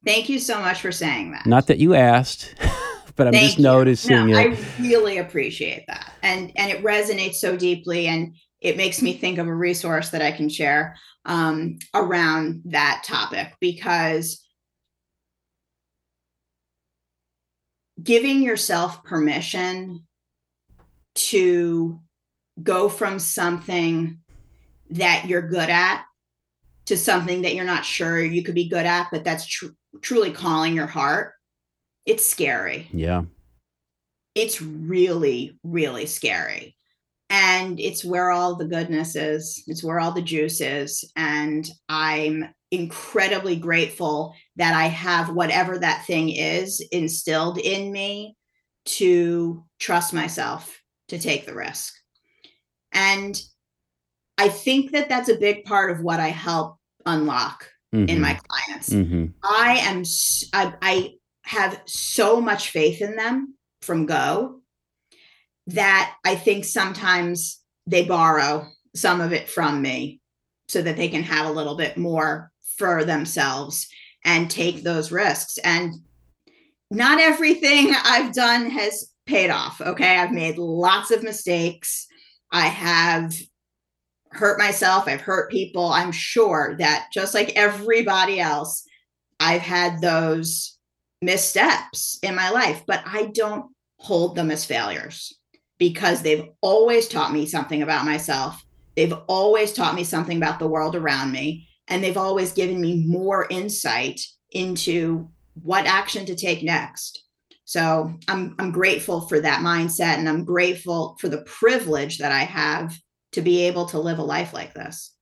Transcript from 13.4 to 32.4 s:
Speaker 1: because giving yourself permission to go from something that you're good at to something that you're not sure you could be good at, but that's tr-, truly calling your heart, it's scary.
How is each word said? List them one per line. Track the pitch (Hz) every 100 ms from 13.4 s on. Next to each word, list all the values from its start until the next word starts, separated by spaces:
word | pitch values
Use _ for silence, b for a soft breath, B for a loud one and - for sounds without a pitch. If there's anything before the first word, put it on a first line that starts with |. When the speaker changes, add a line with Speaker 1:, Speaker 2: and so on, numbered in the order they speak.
| 95 _
Speaker 1:
because | 180 170 - 170 160 160 165 - _ _ _ _ _ _ _ _ _ _ _ _ _ _ _ _ _ _ _ _ _ _ _ _ _ _ _ _ _ _ _ _ _ _ _ -
giving | 165 233 269 269
yourself | 254 214 - 175 175 -
permission | - 170 151 147 170 175 180 185 185 175 165 _ _ _ _ _ _ _ _ _ _
to | - - 214 180 175 170 165 165 165 _ _ _ _ _ -
go | 165 180 208
from | 202 202 196
something | - - 175 175 165 180 165 165 165 - _ - _ _ _ _ _
that | 165 180 170 175
you're | 180 165
good | 175 160
at | 175 185 202 - _ _ _ _ _ _ _ -
to | 185
something | 196 185 175 180
that | 180
you're | 170
not | 185 175
sure | - - 170 170
you | 165 170
could | 175
be | 170 170
good | 170 170
at, | 175 175
but | 160
that's | 160 165
tr-, | - - - - _ 151
truly | - 247 196
calling | - 175 160 160
your | 160 156
heart, | 160 139 170 208 _ _ _ _ _ _ _
it's | - 226 -
scary. | -